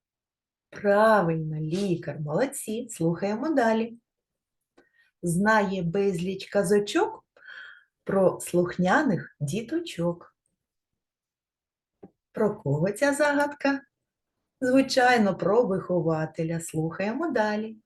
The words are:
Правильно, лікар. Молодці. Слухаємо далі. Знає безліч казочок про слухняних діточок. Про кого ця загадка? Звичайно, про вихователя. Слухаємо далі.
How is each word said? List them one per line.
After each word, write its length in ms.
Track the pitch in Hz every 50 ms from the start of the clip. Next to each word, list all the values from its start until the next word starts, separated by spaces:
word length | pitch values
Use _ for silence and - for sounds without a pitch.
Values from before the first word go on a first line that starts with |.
| _ _ _ _ _ _ _ _ _ _ _ _ _ _
Правильно, 840 | - - - 202 202 208 220 220 220 202 180 165 165 160 156 156 156
лікар. 640 | 156 156 156 165 190 202 190 170 - - 147 - 147
Молодці. 680 | 151 147 151 190 262 277 - - - - 214 233 269 -
Слухаємо 580 | - - 165 165 170 - 196 202 214 233 294 320
далі. 500 | 311 269 233 226 220 226 226 - - - _ _ _ _ _ _ _ _ _ _ _ _ _ _ _ _ _ _ _ _ _ _ _ -
Знає 600 | - 175 165 180 202 214 220 214 202 185 196 190
безліч 640 | 175 165 165 202 196 202 185 165 175 190 190 190 -
казочок 800 | - - 202 196 170 208 208 202 - - 330 415 - - - _ _ _ _ - - - - - - - - _ _ _ _ -
про 360 | - 196 196 190 170 180 -
слухняних 960 | - - - 175 175 175 - - 180 185 226 294 311 247 175 143 - - _ -
діточок. 960 | 147 139 160 220 233 - 320 339 339 - - - 170 175 170 - - - _ _ _ _ _ _ _ _ _ _ _ _ _ _ _ _ _ _ _ _ _ _ _ _ _ _ _ _ _ _ _ _ _ - - - _ _ _ _
Про 300 | - - 220 202 208 -
кого 280 | - 139 139 151 165 196
ця 220 | 208 - 285 285
загадка? 680 | 277 285 302 294 285 285 285 285 294 - - 277 277 269 - _ _ _ _ _ _ _ _ _ _ _ _ _ _ -
Звичайно, 760 | 262 254 254 269 262 262 - 262 247 254 247 233 208 196 180
про 260 | - 175 170 202 240 247
вихователя. 920 | 185 196 190 - - 180 175 151 165 160 156 156 156 - - 165 165 165 165
Слухаємо 720 | 165 - - 160 156 165 - - 190 208 233 277 339 330
далі. 460 | 277 233 214 214 214 214 220 226 220 - _